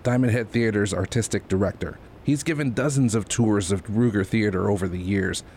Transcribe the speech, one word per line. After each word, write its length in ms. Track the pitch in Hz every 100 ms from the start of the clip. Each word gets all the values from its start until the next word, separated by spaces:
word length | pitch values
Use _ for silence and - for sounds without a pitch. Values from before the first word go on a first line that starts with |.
Diamond 320 | 123 123 123
Head 160 | 120 110
Theater's 440 | 120 113 104 101
artistic 540 | - 95 117 - 101 -
director. 520 | 95 95 - - - - -
He's 180 | - 143
given 320 | - 151 139
dozens 420 | 117 147 139 123 110
of 120 | 95
tours 440 | - 110 101 90
of 120 | 98
Ruger 420 | - 104 120 101 98
Theater 460 | 110 104 92 101
over 160 | 101 92
the 100 | 90
years, 460 | 90 98 95 87 -